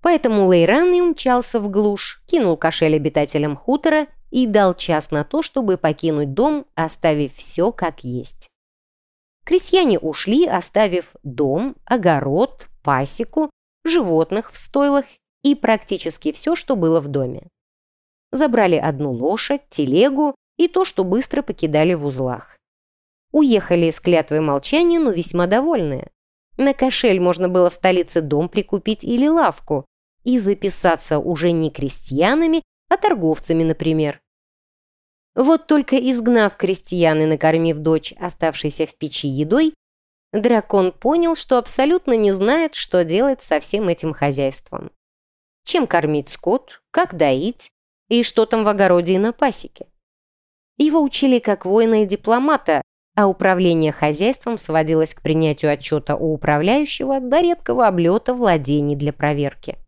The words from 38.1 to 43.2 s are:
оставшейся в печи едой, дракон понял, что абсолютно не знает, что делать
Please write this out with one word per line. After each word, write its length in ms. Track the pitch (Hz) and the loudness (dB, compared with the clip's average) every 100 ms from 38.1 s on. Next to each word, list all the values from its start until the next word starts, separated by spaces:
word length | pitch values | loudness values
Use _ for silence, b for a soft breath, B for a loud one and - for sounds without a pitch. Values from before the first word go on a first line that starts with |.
| - | -10
оставшейся 640 | 180 - 160 151 156 - 156 | -12 -4 -4 -4 -8 -4 -6
в 100 | - | -6
печи 320 | 151 - 143 | -10 -6 -6
едой, 460 | 135 151 247 320 - _ _ _ _ _ | -4 0 2 0 -2 _ _ _ _ _
дракон 580 | 214 233 226 - 202 185 | -2 2 0 2 0 0
понял, 440 | - 240 330 339 320 | 0 0 2 2 -2
что 220 | - 254 | 0 0
абсолютно 560 | 240 - 277 359 - 226 | 0 -2 2 0 0 2
не 140 | 208 | 2
знает, 440 | 190 202 302 320 - | 2 2 2 0 -4
что 300 | - 180 165 | -2 0 2
делать 360 | 180 | 0